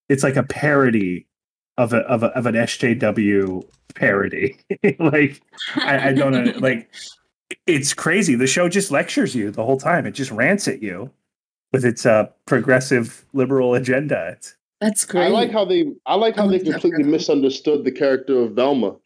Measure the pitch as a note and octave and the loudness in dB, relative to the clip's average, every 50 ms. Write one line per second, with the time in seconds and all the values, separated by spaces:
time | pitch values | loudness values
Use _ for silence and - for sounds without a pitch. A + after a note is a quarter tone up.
0 | _ - C#3 C3+ - C#3 C3 C#3 B2+ - - - - D3+ D3 C#3 C3+ B2+ A2+ G#2+ | _ -2 0 2 2 0 0 0 -2 -4 -6 -4 0 2 2 4 4 4 2 2
1 | G2 F2+ F2+ E2 - _ _ _ _ _ _ _ _ _ - - B2 A2+ A#2+ A2+ | 0 0 -4 -6 -8 _ _ _ _ _ _ _ _ _ -2 -2 -2 2 2 0
2 | - - B2 A2+ A2+ A2 - C3 A#2 A#2+ A2+ A2+ A#2 - - - - A#2+ A#2 B2 | 0 0 0 0 0 0 -2 0 -2 0 0 0 0 -2 -2 -2 0 0 0 2
3 | B2+ G#2+ G#2+ A2+ G#2+ G2+ G2+ G2 G2 F#2+ F#2 F#2 - _ _ _ _ _ - - | 0 -2 0 2 2 2 2 2 0 0 -4 -8 -10 _ _ _ _ _ -8 -2
4 | - A#2+ G2+ G2 G2 F#2+ - - - - - _ _ - G3 - - G3 - - | 0 0 2 0 0 -2 -4 -4 -4 -6 -6 _ _ -10 -8 0 0 0 0 2
5 | E3+ D3+ C#3+ D3+ D3 C#3 - - _ _ _ - - - - C#4+ C4 C4 C#3 C3 | 0 2 2 4 2 0 -2 -6 _ _ _ -14 -12 -8 -6 -4 -2 0 -2 0
6 | B2 C#3 C3+ C3+ C#3+ C3+ C3 B2 B2 A#2+ - A#2+ B2+ C3 B2+ A#2 - _ _ - | 0 0 0 2 2 2 2 2 0 0 -2 0 -2 -2 -2 -2 -6 _ _ -18
7 | - - - _ _ _ _ _ _ - - _ - - E3 C#3+ C3 C3+ - - | -18 -18 -20 _ _ _ _ _ _ -20 -18 _ -2 0 0 0 0 -2 -4 -4
8 | - D#3+ E3 G#3 G3 E3+ B2+ A#2 C3 C3 - F3 F3 F3 F3 G3+ F#3+ - C#3 C#3+ | -2 0 0 2 2 2 2 2 2 0 2 2 0 2 2 0 -2 0 0 -2
9 | F3+ - - D4 A3+ - - B2 G2+ G#2 G2+ - A2 A#2+ C3+ C3+ - D#3 F3 E3 | -2 0 0 -2 -2 0 0 -2 -4 -4 -4 -4 -2 0 0 0 0 0 0 0
10 | A#2 G#2 G2 - C3+ - A#2 G#2 B2 D#3 G3+ G3+ - - - - G#2+ G2+ F2+ F2+ | -2 -4 -6 -8 -8 -8 -2 0 2 2 2 0 0 -4 -6 -6 -8 -10 -8 -10
11 | A2+ C#3 _ _ _ _ _ _ _ _ _ _ _ _ - C3 B2 B2 A2 - | -12 -14 _ _ _ _ _ _ _ _ _ _ _ _ -2 0 0 0 -2 0
12 | - B2+ A2 G#2+ G#2 - _ _ _ - D3 A#2+ A2 - B2+ B2+ C3+ - C3+ A#2+ | 2 4 4 4 2 0 _ _ _ 0 0 0 2 4 2 2 2 2 0 0
13 | A#2 A#2 - - _ _ - C3+ B2+ B2+ C#3 C3 B2+ B2 B2 B2 C3 B2 B2+ C#3 | 0 -2 -8 -18 _ _ -2 -2 0 2 2 2 2 2 2 0 0 0 -2 -2
14 | D3+ C#3 C3+ G2 E2 F2 F2+ - - - - _ _ _ _ - G#3 A3 G#3 - | 0 -2 -4 -4 -4 -6 -10 -14 -18 -20 -20 _ _ _ _ -2 -2 -2 0 -2
15 | - - - F3 F3 F3+ G#3+ A3+ A#3+ A3+ G#3+ A3 G3 F3+ F#3 F3 E3 C#3+ - - | -4 -2 0 0 2 2 2 2 0 0 0 -2 0 2 2 0 0 -2 -4 -10
16 | - B2+ D#3+ G3 A3+ A3+ G#3+ G#3 G#3 G3 F#3+ F3+ - D#3 D3 - - F3 D#3+ D3+ | -4 -2 0 2 2 0 0 0 0 2 2 0 0 -2 -4 0 0 0 0 2
17 | C#3+ D3 D#3+ D#3 - - D3+ C#3 C3+ C3 C3 - - D#3 D3+ C3+ A#2+ C3 B2 - | 0 2 0 0 0 0 0 2 2 0 -2 -2 -2 0 0 0 0 -2 -2 0
18 | D3+ C#3 C3 C3 C3 - C3+ B2+ A#2+ A2 G2+ A#2+ B2 C#3 C#3+ C3 G#2+ F#2+ - - | 0 0 0 0 0 0 0 2 2 0 0 0 2 2 2 2 0 -2 -4 -8
19 | _ | _